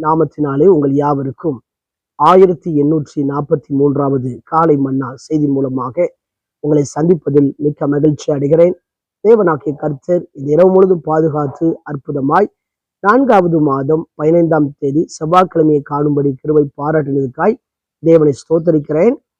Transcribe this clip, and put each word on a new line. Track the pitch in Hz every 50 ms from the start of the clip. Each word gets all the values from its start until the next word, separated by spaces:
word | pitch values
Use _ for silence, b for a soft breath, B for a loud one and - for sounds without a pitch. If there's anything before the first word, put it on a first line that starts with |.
| 156
நாமத்தினாலே | 156 156 160 160 147 - - 151 143 135 139 175
உங்கள் | 196 190 151 139 135 139
யாவருக்கும் | 143 143 143 147 139 135 135 127 - - 165 135 123 - _ _ _ _ _ _ _ _ _ _
ஆயிரத்தி | - 147 160 180 190 196 180 180 - - 180 156 143 143
எண்ணூற்றி | 147 160 156 143 - - 156 139 139
நாற்பத்தி | 139 147 147 - 165 147 - - 143 139
மூன்றாவது | 143 143 135 139 143 139 139 131 123 131 120 - -
காலை | - 165 160 170 160 147
மன்னா | 139 139 135 135 135 135 123 127
செய்தி | 120 - - 156 151 147
மூலமாக | 143 139 135 135 131 131 131 123 127 117 170 175 - - _ _ _ _ _ _ _ _ _ -
உங்களை | 151 151 147 143 - -
சந்திப்பதில் | 147 156 170 185 151 - - 139 147 143 139 - - 147
மிக்க | 147 147 - 156 139 143
மகிழ்ச்சி | 147 147 156 147 - - - 151
அடைகிறேன். | 139 139 139 160 165 170 180 185 - _ _ _ _ _ _ _ _ -
தேவனாகிய | 208 233 214 202 175 156 131 - - - - -
கர்த்தர் | 151 147 135 _ - 175 175 170 - _
இந்த | 147 135 143 151
இரவு | 156 180 185 185
முழுதும் | 190 190 185 185 165 - 156
பாதுகாத்து | 156 160 160 160 143 151 147 139 - - 170 165 165 - _ 156
அற்புதமாய் | 147 139 - - 143 143 135 139 156 185 208 - _ _ _ _ _ _ _ _ _ _ -
நான்காவது | 196 220 262 277 240 226 196 180 175 165 160 151 143
மாதம் | 135 135 135 135 156 160 170 - _
பதினைந்தாம் | - 151 156 165 170 170 160 165 156 151 143 147 -
தேதி | 147 139 135 156 175 - -
செவ்வாய்க்கிழமையை | - 160 156 175 180 185 185 - 165 156 156 151 143 143 -
காணும்படி | 143 143 147 147 147 143 139 143 131 131 -
கிருபை | 151 151 151 147 143 - - 139
பாராட்டினதுக்காய் | 151 156 156 143 139 139 139 139 127 127 156 165 202 247 - _ _ _ _ _ _ _ _
தேவனை | 147 160 165 165 151 147 135 -
ஸ்தோத்தரிக்கிறேன். | - - 160 170 160 170 156 156 147 - 151 151 180 233 269 - _ _ _ _